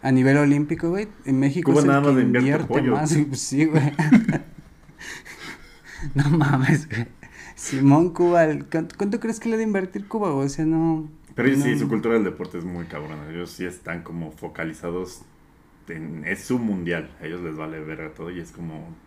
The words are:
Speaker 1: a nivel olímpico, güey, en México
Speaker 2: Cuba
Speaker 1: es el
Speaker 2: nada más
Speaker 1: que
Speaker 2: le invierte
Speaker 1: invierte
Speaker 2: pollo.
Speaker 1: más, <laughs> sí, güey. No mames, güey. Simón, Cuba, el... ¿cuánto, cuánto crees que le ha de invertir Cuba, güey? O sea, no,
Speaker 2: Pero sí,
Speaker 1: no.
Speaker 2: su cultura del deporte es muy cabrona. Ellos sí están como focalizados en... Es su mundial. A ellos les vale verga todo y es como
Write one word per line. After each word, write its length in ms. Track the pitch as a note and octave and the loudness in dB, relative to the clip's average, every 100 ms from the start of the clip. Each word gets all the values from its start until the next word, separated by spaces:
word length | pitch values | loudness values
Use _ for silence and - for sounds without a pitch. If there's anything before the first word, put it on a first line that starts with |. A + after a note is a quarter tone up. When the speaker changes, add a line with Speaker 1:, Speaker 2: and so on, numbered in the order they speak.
Speaker 1:
a 120 | C3 | 4
nivel 240 | C3 C3 C#3 | 4 6 6
olímpico, 500 | D3 C#3+ D3 E3 E3+ | 4 2 0 -2 -2
güey, 180 | F#3 G#3+ - - | -2 -4 -10 -2
en 140 | C3 | 2
México 320 | C#3 C#3 D3 | 2 2 4
Speaker 2:
Cuba 80 | C#3 | 4
Speaker 1:
es 40 | |
el 40 | C#3+ | 6
Speaker 2:
nada 120 | C#3 | 4
más 100 | C#3+ | 4
Speaker 1:
que 60 | C3 | 4
Speaker 2:
le 60 | |
invierte 240 | B2+ B2 C3 | 4 4 2
Speaker 1:
invierte 200 | D3+ - | 0 0
Speaker 2:
pollo. 240 | C3 B2 | 0 2
Speaker 1:
más, 180 | C3+ D#3 | 0 2
<laughs> 220 | D3+ D3 B2+ | 2 0 -4
sí, 240 | - C3+ D#3 | -4 0 2
güey. 260 | D#3 C#3+ C#3+ D3+ A3+ - - - - - - - - - - - - - - - - - - C#3+ | 2 0 0 6 6 6 -4 -6 -20 -20 -20 -20 -20 -18 -18 -18 -18 -18 -18 -20 -20 -20 -10 -6
No 160 | C#3 C#3+ | 0 2
mames, 580 | D#3+ C#3+ C#3+ C3 D#3+ - | 4 2 2 2 2 0
güey. 180 | A2 A#2 - - - - - | -6 -6 -10 -20 -20 -20 -14
Simón, 540 | - C3+ C#3 C#3+ F3 | -6 4 6 6 4
Cuba, 320 | F3 F3 F3 | 2 4 6
el... 220 | D#3+ C#3+ C#3 | 4 2 -4
¿cuánto, 280 | E3 D#3+ - | -4 -4 -4
cuánto 220 | G3+ A3+ | -4 -2
crees 200 | A3+ G#3+ | -4 -6
que 80 | A3+ | -2
le 80 | A3+ | -2
ha 20 | |
de 60 | |
invertir 420 | A3 G3 F#3 G3+ G3+ | 0 -2 -2 -8 -8
Cuba, 240 | A3 G3+ | -4 0
güey? 160 | C#3 C#3 | 0 -2
O 20 | |
sea, 160 | C#3 | -2
no, 440 | D#3 D#3+ E3 D#3+ D#3 - - | 0 2 2 0 -4 -14 -12
Speaker 2:
Pero 200 | - B2+ C#3 | 0 2 4
sí, 160 | C#3 | 2
Speaker 1:
no. 60 | D3 | 2
Speaker 2:
su 100 | C#3 | 0
cultura 260 | A2+ A2+ | 0 2
del 100 | A2+ | 2
deporte 340 | G2 F2 F2 F2 | 0 -4 -10 -8
es 60 | |
muy 200 | F2 F2 E2+ | -8 -8 -8
cabrona. 420 | D#2 D2+ D2+ D2+ | -10 -10 -12 -12
Ellos 200 | E2 F2 | -10 -10
sí 140 | - | -8
están 380 | F2+ F2 - E2+ | -10 -10 -10 -10
como 280 | E2+ E2+ D#2+ | -10 -10 -10
focalizados 920 | - E2+ D#2+ E2 D#2 F2 F2 F2+ - - _ _ _ _ _ - | -12 -14 -8 -10 -8 -8 -6 -8 -14 -20 _ _ _ _ _ -14
en... 360 | E2 D#2+ D#2+ | -12 -10 -10
Es 200 | D#2 F#2+ | -6 -8
su 140 | - B2 | -4 -2
mundial. 500 | A2+ F#2+ E2+ E2+ D2+ - | -2 -4 -2 -4 -6 -12
A 60 | D#2+ | -12
ellos 140 | F2 | -8
les 140 | E2+ D#2 | -10 -10
vale 240 | D#2 D#2+ | -10 -10
verga 300 | D2+ D#2 D#2+ | -12 -12 -14
todo 160 | - E2+ | -12 -12
y 80 | F2+ | -12
es 140 | D#2+ | -14
como 340 | - E2+ D#2 E2 E2 | -14 -12 -12 -16 -20